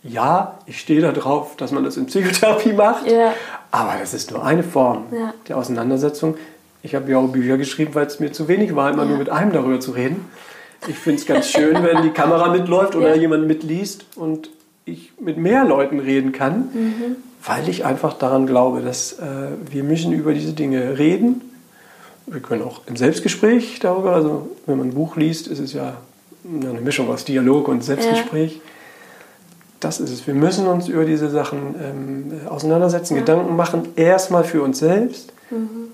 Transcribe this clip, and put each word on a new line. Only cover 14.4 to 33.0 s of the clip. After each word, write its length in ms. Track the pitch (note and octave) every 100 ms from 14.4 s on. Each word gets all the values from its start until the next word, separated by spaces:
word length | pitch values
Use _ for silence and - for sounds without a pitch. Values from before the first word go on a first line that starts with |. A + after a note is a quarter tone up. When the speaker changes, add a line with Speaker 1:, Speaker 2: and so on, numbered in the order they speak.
| - - _ _ -
Speaker 1:
ich 260 | E3 - -
mit 160 | G3 D#3
mehr 280 | E3+ B3 A#3+
Leuten 340 | C#3 C#3 C#3+
reden 320 | C3+ C3+ C3+
kann, 380 | C3 C#3 G3 C4
Speaker 2:
Mhm. 440 | A#3 A3 A3 A#3+ B3+ - -
Speaker 1:
weil 240 | - D3+ D#3
ich 160 | F3+
einfach 300 | - C3+ D#3
daran 320 | - C3 C3+ C3
glaube, 340 | B2 B2+ D3
dass, 320 | B2 B2 - -
äh, 40 | D#3 C3+ C#3 D3+ D#3+
wir 140 | C#3
müssen 280 | C#3 E3 E3+
über 200 | D#3 D#3
diese 220 | D3 D#3
Dinge 420 | D#3 C#3 C3 B2+ C#3
reden. 460 | D3+ F#3 A#3+ B3+ - - _ _ - - - - -
Wir 140 | C#3+
können 220 | - G#2+
auch 180 | B2 - -
im 100 | A#2+
Selbstgespräch 840 | B2+ - - - G#3+ A#3+ A3+ -
darüber, 340 | F#3+ F#3 F#3+
also 340 | F3+ D3+ D3 - -
wenn 140 | - C3+
man 100 | B2+
ein 60 |
Buch 220 | C3 D#3+ E3
liest, 300 | D#3 D#3+ -
ist 100 | C#3+
es 160 | C3+
ja 180 | D#3 A#2+ B2+ - _ _ - F3+
eine 300 | D#3+ C3 A#2
Mischung 300 | B2 C#3 A#2+
aus 160 | - -
Dialog 420 | C3 B2+ D3 C3+
und 160 | B2
Selbstgespräch. 720 | B2 F3 A3+ A3+ A3+ D#3 D#3+
Speaker 2:
Ja. 60 | - - - - - - - - _ _ - _ _
Speaker 1:
Das 180 | D#3+ -
ist 100 | C3
es. 160 | B2 -
Wir 80 |
müssen 320 | C#3 E3 F#3+ F#3+
uns 220 | F3+ F3
über 160 | D#3+
diese 260 | D#3+ D#3 D3+
Sachen, 440 | D3 C#3+ C#3+ C#3 C3
ähm, 680 | C#3 C#3 C3+ C#3 C#3+ D#3 C#3
auseinandersetzen, 680 | D3 D#3 E3 F3+ E3+